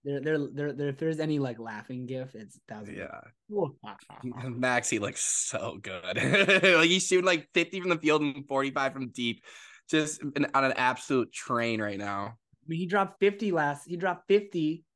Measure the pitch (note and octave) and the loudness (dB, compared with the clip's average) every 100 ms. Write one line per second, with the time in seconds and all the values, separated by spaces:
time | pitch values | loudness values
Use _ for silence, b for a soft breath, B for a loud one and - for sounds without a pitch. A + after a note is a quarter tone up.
0 | C#3+ C#3+ C#3+ D#3 C#3+ C#3 D3 C3+ C#3+ C#3 | -4 -4 0 0 -2 -4 -6 -2 -4 -2
1 | D#3+ D#3+ D#3 D3+ C3 A#2 A2+ G#2+ G2+ B2+ | -2 -2 0 0 -2 -4 -10 -10 -10 -10
2 | B2 C3 B2+ G#2+ G2+ - _ G#2+ G#2 G2+ | -8 -8 -8 -14 -20 -20 _ -14 -12 -12
3 | F2 - - _ _ G#3 D#3+ - G#2+ G2+ | -12 -14 -18 _ _ -2 -2 -4 -16 -16
4 | - - B2+ B2 B2+ A#2 B2+ B2 A2+ A2 | -18 -12 -12 -8 -8 -2 0 2 0 -2
5 | G2+ - - - - - G2 F2 G3 F#3 | -2 -4 -2 -2 -2 -4 -6 -8 -10 -8
6 | F3 - C3+ G3 G3 F#3+ G3 E3+ E3+ F#3 | -6 -2 2 4 6 6 8 8 8 4
7 | - F3+ F#3 E3+ - F3+ E3+ F#3+ F3+ E3+ | 4 4 4 2 0 -2 0 -2 0 2
8 | D#3 D3+ D3 C#3 C#3 C3+ C#3 C3+ C3+ C3+ | 4 2 2 -4 -4 -2 0 0 -2 -2
9 | B2+ A#2 A#2+ A2+ B B B B - D#3+ | -8 -4 -4 -4 B B B B 0 2
10 | D3+ - D3 D3 C#3+ C3+ C3+ - B2+ B2+ | 2 -4 -6 -2 2 2 2 2 0 0
11 | - C3+ A#2 - - A#2+ A#2 A2 G#2 G2 | 0 0 0 -6 -4 -2 0 0 -2 -4
12 | G2+ G2+ G2+ A2+ _ _ D3+ E3 F3+ G3+ | -4 -4 -6 -10 _ _ -8 -6 0 0
13 | A3+ - G3 G3+ G#3+ E3 D3 C#3+ - F3 | 0 2 0 2 0 2 0 -2 -8 -4
14 | F#3 F3 _ G3+ G3+ F3 D#3 E3 _ | -2 -4 _ 2 4 -2 -2 -2 _